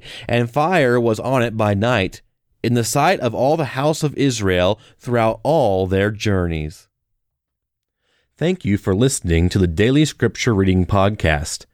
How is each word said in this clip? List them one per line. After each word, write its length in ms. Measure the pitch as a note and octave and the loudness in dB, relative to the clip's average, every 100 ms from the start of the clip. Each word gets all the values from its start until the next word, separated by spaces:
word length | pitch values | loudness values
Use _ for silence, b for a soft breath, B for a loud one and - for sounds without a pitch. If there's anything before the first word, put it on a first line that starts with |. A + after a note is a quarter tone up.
| B B B | B B B
and 220 | A#2+ A#2+ | -2 0
fire 500 | C#3+ D#3 F#3 B2+ B2 | 0 0 2 2 2
was 200 | A#2 A2 | 2 0
on 220 | A#2+ C3 | -2 0
it 160 | A#2 A2 | 0 0
by 160 | G#2+ | 0
night, 480 | G2 A2+ B2 F#2 - _ _ _ _ | 0 0 0 -2 -6 _ _ _ _
in 100 | A2+ | -2
the 100 | A#2+ | -2
sight 360 | A2+ C#3+ D#3 F#3+ | 0 0 0 0
of 140 | A#2+ | -2
all 240 | G#2+ B2+ D#3+ | -2 0 0
the 80 | C3 | -2
house 380 | C3 D3+ D#3+ | -2 -2 -2
of 120 | D3+ - | -4 0
Israel 640 | C#3 A#2 G2 F2+ F2+ A2 b b | -2 0 0 2 2 -2 b b
throughout 400 | - A#2+ A2+ A2 | -4 0 0 -2
all 440 | B2+ D#3+ A#2 F#2+ F#2 | -2 0 2 0 0
their 240 | F#2+ G#2 | 0 0
journeys. 760 | G#2 G#2+ G2 F2 E2 D2+ - _ _ _ _ _ _ _ _ _ _ _ _ _ _ _ - | -2 -2 0 0 -4 -6 -12 _ _ _ _ _ _ _ _ _ _ _ _ _ _ _ -4
Thank 260 | D#3+ F#3 | -4 -2
you 140 | - G2+ | -2 -2
for 180 | - F#2+ | 0 2
listening 540 | C3 - F2 E2 F2 | 2 0 0 2 2
to 80 | G2+ | 2
the 80 | F2+ | 0
Daily 400 | D#2+ A2 C#3 D#3 | 2 2 2 0
Scripture 480 | - A#2+ - - | 0 -2 -2 -2
Reading 320 | G2+ F#2+ F#2 F2+ | 2 2 2 2
Podcast. 800 | G2+ G2 G#2+ E2+ D2+ D#2 - - | 2 2 0 -2 -2 -4 -10 -14